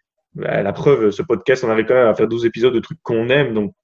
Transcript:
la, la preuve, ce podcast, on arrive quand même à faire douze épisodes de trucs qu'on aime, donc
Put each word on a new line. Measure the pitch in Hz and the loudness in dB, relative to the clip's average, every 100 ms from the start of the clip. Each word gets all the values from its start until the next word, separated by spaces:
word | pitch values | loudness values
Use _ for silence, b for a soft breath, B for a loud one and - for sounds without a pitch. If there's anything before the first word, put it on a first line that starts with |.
| _ _ _ - | _ _ _ -10
la, | - 110 | -4 -2
la | 101 | -4
preuve, | - 147 131 107 | 0 2 4 2
ce | 95 | -2
podcast, | 87 110 - 127 | -4 -2 0 0
on | 117 | 0
arrive | 110 107 | -2 2
quand | |
même | 127 117 | 2 4
à | 104 | 2
faire | 110 | -2
douze | 117 117 | 0 -2
épisodes | 113 127 | 2 0
de | 117 | 0
trucs | - 160 | -6 -14
qu'on | - 113 120 | -4 -4 0
aime, | 139 131 | 0 0
donc | 107 104 - | -2 -6 -10